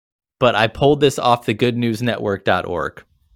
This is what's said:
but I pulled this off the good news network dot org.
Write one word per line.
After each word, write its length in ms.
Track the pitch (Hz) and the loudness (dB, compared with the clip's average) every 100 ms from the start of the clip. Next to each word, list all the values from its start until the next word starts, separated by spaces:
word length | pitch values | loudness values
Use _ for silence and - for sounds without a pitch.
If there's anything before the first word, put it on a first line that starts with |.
| _ _ _ - | _ _ _ 0
but 140 | 123 | 2
I 120 | 104 113 | 2 0
pulled 340 | - 143 147 | 2 2 4
this 180 | 143 - | 2 2
off 280 | 120 120 - | 0 0 -2
the 80 | |
good 220 | 107 123 117 | -2 -2 0
news 260 | 120 107 | -2 -2
network 420 | 120 104 107 98 | -4 -4 -4 -4
dot 220 | - 92 - | 0 -2 -2
org. 360 | 87 69 - - _ _ | -6 -6 -10 -20 _ _